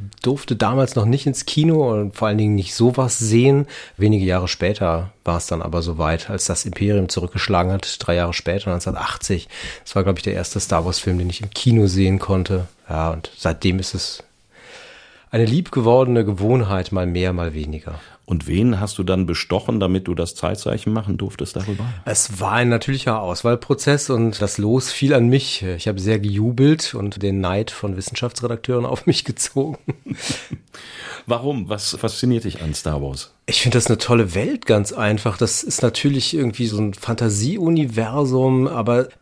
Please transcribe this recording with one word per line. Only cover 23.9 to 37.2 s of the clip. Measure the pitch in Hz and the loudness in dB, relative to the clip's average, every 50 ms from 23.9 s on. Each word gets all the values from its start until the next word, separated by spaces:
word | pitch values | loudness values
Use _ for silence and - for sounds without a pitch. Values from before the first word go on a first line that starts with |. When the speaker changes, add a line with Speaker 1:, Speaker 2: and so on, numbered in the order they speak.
| 143 143 - - | 2 2 2 0
Speaker 1:
und | 131 113 117 113 104 - | 2 2 2 2 0 0
das | 107 98 - - | -2 -2 -2 0
Los | 101 104 117 131 131 - | 0 2 2 2 0 -2
fiel | - - 139 135 143 | -2 0 2 4 4
an | 127 117 120 | 6 6 6
mich. | 131 139 135 - - - 98 | 4 4 2 0 -6 -6 -4
Ich | 92 90 85 - 110 | -6 -6 -4 -4 -4
habe | 101 95 | -4 -2
sehr | 95 104 110 107 | 0 0 0 0
gejubelt | 101 104 98 101 107 120 120 117 135 147 156 156 - - - | 0 0 0 0 0 0 2 4 4 4 4 4 0 -4 -4
und | 113 101 101 - 95 101 | -4 -6 -6 -4 -2 -2
den | 98 95 98 | 0 0 0
Neid | 92 90 92 101 113 - | 0 0 0 0 -2 -4
von | - - - 101 95 | -6 -8 -6 -6 -4
Wissenschaftsredakteuren | 92 95 - 113 - 120 120 - - 120 117 117 110 - - 123 120 117 | -6 -8 -8 -6 -6 -6 -6 -4 -4 -4 -4 -4 -4 -4 -2 0 0 0
auf | 127 131 - - | -2 -4 -2 0
mich | - - - - | 0 0 0 0
gezogen. | - 120 - - - - 135 139 156 139 - _ - 139 - - | -4 -4 -4 -6 -4 -2 -2 -2 -2 -4 -8 _ -8 -8 -8 -8
<laughs> | 254 165 - - - - - - - - - - _ - - - - - - - - - - - | -12 -10 -8 -6 -6 -6 -6 -8 -12 -12 -14 -14 _ -20 -20 -20 -18 -18 -16 -14 -14 -14 -10 -4
Speaker 2:
Warum? | - 120 117 127 143 147 123 92 78 | -2 -2 -2 0 -2 -4 -4 -4 -4
Was | 107 101 - - - - | -6 -4 -4 -6 -4 -4
fasziniert | - 110 - - - 123 123 113 113 | -4 -4 -2 0 0 2 2 0 0
dich | 98 - - | -4 -6 -6
an | 82 78 73 | -6 -6 -6
Star | - - 80 76 71 | -4 -4 -4 -4 -2
Wars? | 69 69 67 65 - - _ _ _ | -4 -6 -8 -10 -12 -14 _ _ _
Speaker 1:
Ich | - - - | -2 0 0
finde | - 120 120 123 | 2 4 4 4
das | - - | 4 2
eine | 113 107 | 2 0
tolle | - - 123 117 110 92 82 | 2 4 4 4 4 2 0
Welt, | 95 120 208 294 233 - | -2 -2 -2 -4 -2 2
ganz | - 113 104 101 - | 2 4 4 2 0
einfach. | - - 110 104 107 107 - 113 95 - | -2 -2 0 0 0 0 0 -2 -2 0
Das | 120 104 - - - | 0 0 0 -2 -4
ist | - - - | -4 -2 0
natürlich | - 117 - - - 143 139 131 - - - | 0 0 0 0 0 0 2 0 0 -2 0
irgendwie | 156 135 117 101 - 120 110 | 0 0 -2 -2 -2 -2 -2
so | 107 104 | 0 0
ein | 107 104 98 | -2 -2 -4
Fantasieuniversum, | - - - 117 110 | -6 -6 -4 -2 0